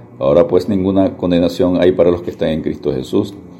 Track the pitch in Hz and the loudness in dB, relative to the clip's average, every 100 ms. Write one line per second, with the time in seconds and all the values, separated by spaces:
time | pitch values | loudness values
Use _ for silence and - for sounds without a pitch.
0 | - - 67 76 85 90 - 98 92 95 | -20 -4 2 4 4 2 0 -2 0 0
1 | 92 - 90 87 87 - 92 85 90 87 | 0 -2 0 2 0 0 0 2 2 4
2 | 85 87 87 - 80 78 73 76 73 65 | 2 2 -6 -4 -4 -2 -6 -6 -4 -4
3 | 67 95 104 - - | -4 -4 -4 -10 -20